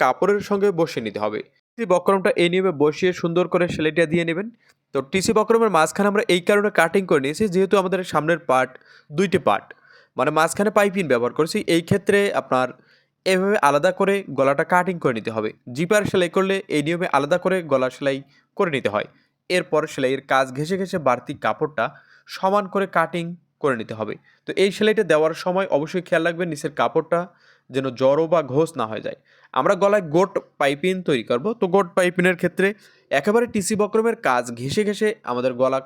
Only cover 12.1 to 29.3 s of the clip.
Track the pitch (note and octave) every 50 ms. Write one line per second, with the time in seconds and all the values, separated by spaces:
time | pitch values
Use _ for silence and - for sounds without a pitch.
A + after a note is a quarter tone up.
12.1 | G3 G3+ G3+ G3+ - C3+ C3 - C3+ B2+ B2+ B2 - - _ _ _ _ _ _
13.1 | _ _ _ F#3 F#3+ F#3 F#3 G3 G#3 G#3+ - C#3+ C#3+ D3 D3 F#3 F3+ - G3 F#3+
14.1 | G3 G3 F#3+ - C#3 C3 C3+ C3+ C#3+ C#3 D#3+ - F#3 F3+ F3+ F#3 F#3 E3 - D3
15.1 | A#2+ A2 G2+ A2+ A2 A2 G#2+ A2 - - _ - A#2+ C3 F3 E3+ G#3+ G#3 G3+ F3+
16.1 | - G3 F3+ E3+ - F#3+ F#3+ F#3+ G3 G3 F#3+ - - D3+ C#3+ D3+ E3+ E3+ F#3 -
17.1 | - C#3 C#3+ C#3+ E3+ F3+ - F#3+ F#3 F#3 E3+ D3+ C#3+ C3 B2+ B2+ - - C#3+ C#3
18.1 | C#3 C3+ C#3 - _ _ _ _ _ - G3+ E3+ D3 B2+ G#2 G#2+ G2+ G#2 - -
19.1 | _ _ _ _ _ _ _ - F3 F3+ E3 - - D3+ D3+ D#3+ - - C3 B2+
20.1 | C3+ C3 - - C#3+ C3+ C3+ C3 B2+ C3 D3+ D#3 G3 F3+ G3 F3+ - F#3 C#3+ C3
21.1 | B2 A#2+ - - D3 C3 - A#2 G#2+ - D#3 C#3+ C#3+ - A2+ C#3 C#3+ - _ _
22.1 | _ _ _ - - - - F#3+ G3 G#3 G3+ F#3 - G3+ G3 F#3+ - F3+ E3 D#3+
23.1 | - F3 E3+ E3+ F3 - _ _ _ _ - C#3+ B2+ A2+ G#2+ - A#2 A2 A2 G#2
24.1 | G2+ - _ _ _ _ _ - - - F#3+ G3+ F3 - G#3+ G#3+ G#3+ G#3 G#3+ E3
25.1 | D#3+ D3+ D#3 D#3+ E3 - - F#3 F3+ F#3+ G3 - - C#3+ D3+ D#3 - F#3 E3+ -
26.1 | - E3 E3 E3+ E3+ E3 F#3 F3 D#3 C#3+ - D#3 - - A#2+ A#2+ - D#3+ D#3 -
27.1 | E3+ E3+ F3 F3+ _ _ _ _ _ _ _ - B2+ C3+ C3+ C3+ B2 A2+ C3 C3
28.1 | C#3 D3+ E3 D#3+ E3+ E3 D3+ B2 B2 C#3+ E3 - - B2+ A#2 A2 A2 G#2+ - -
29.1 | - - _ _